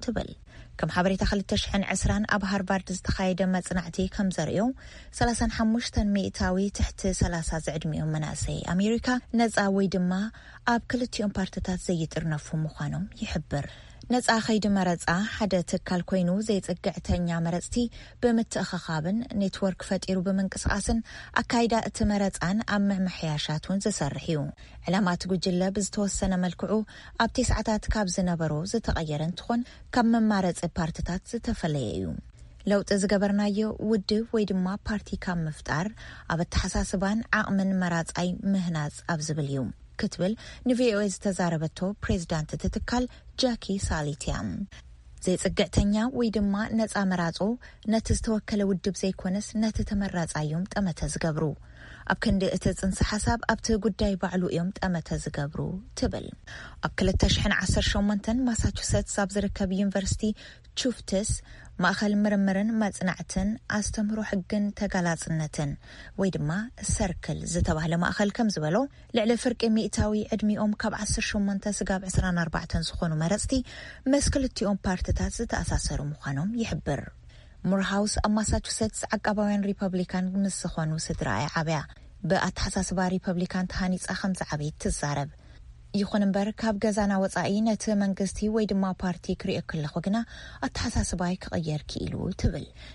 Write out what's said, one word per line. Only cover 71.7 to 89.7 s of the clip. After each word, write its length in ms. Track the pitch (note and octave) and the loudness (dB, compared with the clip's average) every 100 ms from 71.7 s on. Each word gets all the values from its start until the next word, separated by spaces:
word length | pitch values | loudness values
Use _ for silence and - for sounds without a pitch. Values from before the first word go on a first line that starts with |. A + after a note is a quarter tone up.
ስጋብ 300 | G3+ G3 F#3+ | -2 0 0
ዒስራን 360 | F#3+ - F#3+ F3 | 2 2 2 2
ኣርባዕተን 460 | E3 E3 E3+ E3+ E3 | 0 -2 -2 -4 -2
ዝኾኑ 240 | - F3 D#3 | -2 0 2
መረፅቲ 360 | E3 G#3 - C4 B3 - - - C4 | 2 2 2 0 0 -10 -16 -6 2
ምስ 200 | C#4+ - | 4 4
ክልቲኦም 520 | C#4+ C4 - G3+ G3 | 2 0 0 0 2
ፓርቲታት 540 | G#3+ F3+ - - F#3+ - | 0 0 0 0 0 -2
ዝተኣሳሰሩ 640 | A#3 - E3+ D3+ - D3 | -2 -2 0 0 0 -2
ምዃኖም 460 | D3 D3 C#3+ C#3 F#3+ A#3 | -4 -6 -4 -2 0 -2
ይሕብር። 460 | A3+ E3 - C#3 - - - - - - | -2 -2 -2 -4 -4 -16 -20 -20 -20 -4
ሙርሃውስ 500 | E3+ G3 F#3 G3 G#3 - | 0 2 2 2 2 2
ኣብ 140 | G#3 | 2
ማሳቹሴትስ 680 | G#3+ G#3 A3 - - A3 - - | 2 2 0 0 -2 -2 -2 -4
ዓቃባውያን 580 | G#3+ - G#3 G#3 G3+ G3 | 0 2 2 2 2 0
ሪፐብሊካን 600 | G3 G3 F#3 F3 F#3 F#3 | 0 0 0 0 0 0
ምስ 220 | F#3+ G3 - | 0 0 0
ዝኾኑ 340 | F3 - D#3 D#3 | -4 -2 -2 -2
ስድራ 300 | - E3 C3+ | -4 -4 0
እያ 160 | G2+ D3 | 0 0
ዓብያ። 260 | E3 D#3+ D#3 - - - - | -2 0 -2 -4 -14 -20 -8
ብኣተሓሳስባ 760 | D#3+ F#3+ F#3 - - G3 F#3 F#3 F3+ | 0 2 2 -2 -2 -2 -2 0 0
ሪፐብሊካን 640 | F#3 - F3+ F3+ F#3 F#3 | 0 0 0 0 -2 -2
ተሃኒጻ 360 | - F#3 F3+ - | 0 0 0 -2
ከም 180 | F#3 G3 | -2 -2
ዝዓበየት 420 | F3+ - D3+ D3 - | -2 -4 -4 -4 -4
ትዛረብ። 520 | G#3 - D3 C#3+ C#3+ - - - - - - | -4 -2 -2 -2 -4 -8 -20 -20 -20 -20 -6
ይኹን 320 | G3+ G3+ G#3+ | -2 0 2
እምበር 240 | G3 G3 G3+ | 4 2 0
ካብ 240 | - A3+ G3+ | -2 -2 2
ገዛና 340 | A3 G3+ G3+ G3 | 2 2 2 2
ወጻኢ 360 | F#3+ - E3+ G3+ | 2 0 0 2
ነቲ 240 | A3+ G#3 - G#3 | 2 2 2 2
መንግስቲ 520 | G3 F#3 F#3+ - G#3+ | 2 2 -2 0 0
ወይ 140 | A3 G#3 | 2 2
ድማ 180 | G3 F#3+ | 2 2
ፓርቲ 400 | F#3 F#3 E3+ - | 0 -2 -2 -4
ክሪኦ 260 | F3+ - E3+ | -4 -2 -4
ከለኹ 280 | - | -2